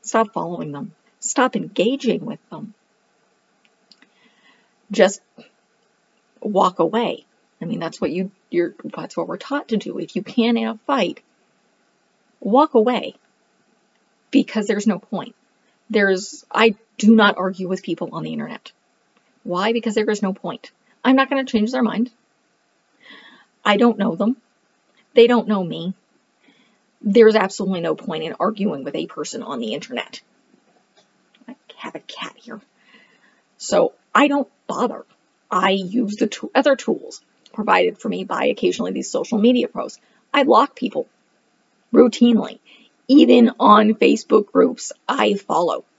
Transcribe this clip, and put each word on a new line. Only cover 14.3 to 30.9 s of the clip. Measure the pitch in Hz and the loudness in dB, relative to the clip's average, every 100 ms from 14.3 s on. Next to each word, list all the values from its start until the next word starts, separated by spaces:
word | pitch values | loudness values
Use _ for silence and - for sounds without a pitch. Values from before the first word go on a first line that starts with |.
because | - - 220 208 | 0 0 -4 -4
there's | 208 208 | -2 0
no | 180 | -2
point. | _ 190 135 _ _ _ _ _ _ | _ -10 -10 _ _ _ _ _ _
There's, | 214 196 185 208 - _ | 0 2 0 -4 -18 _
I | - 226 208 _ _ | 0 0 0 _ _
do | 214 | 4
not | 226 208 - | 6 6 2
argue | 190 190 185 | -4 -6 -8
with | 185 | -8
people | - 165 175 | -6 -8 -8
on | 160 | -10
the | 160 | -10
internet. | 156 151 - - _ _ _ _ _ _ _ | -10 -10 -14 -20 _ _ _ _ _ _ _
Why? | - 175 202 | -8 -4 -2
Because | 233 226 | -2 -2
there | 214 214 | -2 -2
is | 214 | -2
no | 196 | -2
point. | 196 180 135 - _ _ _ | -4 -10 -12 -16 _ _ _
I'm | 240 262 | 2 2
not | 269 | 2
gonna | 269 | -2
change | 262 226 214 | -2 -2 -2
their | 254 | -2
mind. | 226 175 254 _ _ _ _ _ _ _ _ _ - - - _ _ _ | -4 -2 -6 _ _ _ _ _ _ _ _ _ -20 -20 -20 _ _ _
I | 202 202 | 0 4
don't | 240 214 | 4 2
know | 196 | -2
them. | 165 208 269 _ _ _ _ _ _ _ | -2 -2 -2 _ _ _ _ _ _ _
They | - 233 | 4 6
don't | 247 190 | 4 0
know | 208 | -2
me. | 175 156 170 190 _ _ _ _ _ _ _ _ _ _ | -2 -6 -10 -10 _ _ _ _ _ _ _ _ _ _
There's | 214 202 220 214 | 0 6 8 6
absolutely | 196 - 190 185 | 0 -4 -4 -4
no | 170 | -4
point | 156 - 160 | -6 -6 -8
in | 160 - | -8 -4
arguing | - 220 202 147 | -4 -2 -4 -4
with | 135 | -8
a | 160 - | -8 -10
person | - 151 - | -10 -10 -10
on | 110 131 | -10 -8
the | 113 | -8
internet. | 135 - 123 - - _ _ _ _ _ _ _ | -8 -10 -10 -12 -16 _ _ _ _ _ _ _